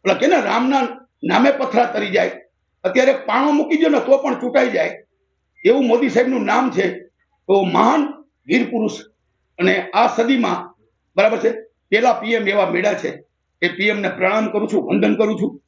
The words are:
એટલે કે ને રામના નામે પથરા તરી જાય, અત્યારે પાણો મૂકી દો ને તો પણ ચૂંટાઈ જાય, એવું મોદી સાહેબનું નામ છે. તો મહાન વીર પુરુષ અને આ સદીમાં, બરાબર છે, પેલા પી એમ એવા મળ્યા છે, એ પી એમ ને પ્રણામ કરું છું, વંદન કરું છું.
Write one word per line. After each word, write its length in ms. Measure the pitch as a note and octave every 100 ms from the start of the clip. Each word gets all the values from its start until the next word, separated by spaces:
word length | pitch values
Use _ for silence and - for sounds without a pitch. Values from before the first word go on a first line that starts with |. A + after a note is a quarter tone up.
| F#3+
એટલે 80 |
કે 140 | - C#4
ને 140 | E4+
રામના 400 | G3+ A3 B3+ C4+ B3 - _ _
નામે 280 | D#3 G3 C4+
પથરા 340 | C4+ B3+ A3 A#3
તરી 240 | G#3+ G3+
જાય, 220 | F#3 F#3 - _ _ _ _
અત્યારે 300 | F#3 B3+ C4
પાણો 380 | C4+ - A#3 C#4+
મૂકી 260 | D4 - D#4
દો 120 | D#4+
ને 100 | C4+
તો 180 | A#3+ C4+
પણ 220 | C#4 A#3+
ચૂંટાઈ 300 | B3 C#4 B3
જાય, 360 | G3+ - - _ _ _ _ _ _ F#3
એવું 220 | C4+ B3
મોદી 220 | A#3+ C4+
સાહેબનું 360 | F#3+ B3+ B3+ G3+
નામ 260 | A3+ C4
છે. 160 | F3 F3+ F3+ - _ _ _ -
તો 160 | G3
મહાન 600 | F#3 E3+ A3+ D#4 C#4+ - _ _ B2+
વીર 240 | A3+ -
પુરુષ 200 | A#3 G#3+ - - _ _ _ _ -
અને 300 | F3+ F#3 -
આ 180 | G3 B3
સદીમાં, 680 | - A#3 C4 G3+ F3 - _ _ _ _ F#3
બરાબર 220 | G#3+ A3
છે, 140 | A3+ A#3+ - _ _
પેલા 240 | G#3 B3
પી 200 | A3 G#3+
એમ 140 | A3+ G3+
એવા 220 | G3+ F3+
મળ્યા 240 | E3+ G3+
છે, 300 | F#3+ D3 - _ _ _ _
એ 60 | F3
પી 200 | F3 G#3
એમ 120 | G#3
ને 100 | F#3+
પ્રણામ 420 | F#3 F#3 G#3+ G#3+
કરું 160 | G#3 G#3+
છું, 160 | G3+
વંદન 320 | - G3 G#3 G#3
કરું 240 | G#3+ F3
છું. 220 | A#3 -